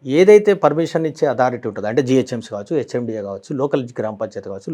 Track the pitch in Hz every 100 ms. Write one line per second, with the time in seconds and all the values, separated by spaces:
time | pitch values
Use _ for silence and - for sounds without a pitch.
0 | 135 143 185 214 208 190 151 151 160 170
1 | 160 - 147 120 127 120 117 101 101 117
2 | 127 131 123 120 107 107 101 160 120 127
3 | 117 110 98 98 - 147 135 147 123 120
4 | 110 104 107 - 98 98 131